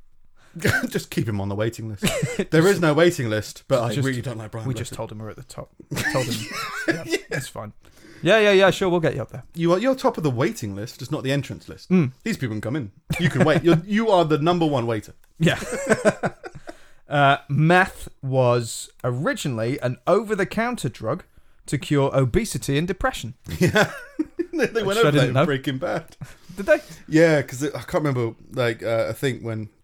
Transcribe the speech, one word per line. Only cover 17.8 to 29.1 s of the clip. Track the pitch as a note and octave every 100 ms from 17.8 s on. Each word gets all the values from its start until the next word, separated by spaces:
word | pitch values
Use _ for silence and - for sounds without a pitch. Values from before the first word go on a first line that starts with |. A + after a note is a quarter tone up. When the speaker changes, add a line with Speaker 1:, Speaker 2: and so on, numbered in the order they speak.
| F#3+ - - -
Speaker 1:
was | C3 C3 B2 B2 A2+ - - _
originally | B2+ B2 G3+ C#4 D3+ A2+ A#2 C#3
an | B2+ B2+ -
over-the-counter | G3 G#3+ G3+ G3 G#3 A#3 A#3+ C3+
drug | - A2 E3 - - - _ -
to | C#3
cure | - C#3+ C#3 C3+
obesity | C3 F#3+ A3+ C#3 - C#3
and | F3
depression. | F#3+ C4 - A2 - -
Speaker 2:
<laughs> | -
Yeah. | F3+ - - - - - - - E4+
They, | E4 A#3+
they | A3+
went | G3
Speaker 1:
Which | G#3
I |
Speaker 2:
over | D#3+
that |
Speaker 1:
didn't | C#3+ B2
Speaker 2:
in |
Speaker 1:
know. | B2+
Speaker 2:
Breaking | D3 C3+ D3 C3
Bad. | F3+ F3+ - - C#3 - - F3+
Speaker 1:
Did | G3+
they? | D4+ - D#3+ -
Speaker 2:
Yeah, | D#3 E3 D3+
'cause | - B2+
it, | D3
I | -
can't | - -
remember, | D3 B2+ A2+ - -
like, | C3 A#2+ A2+
uh, | G2+ A2+ A2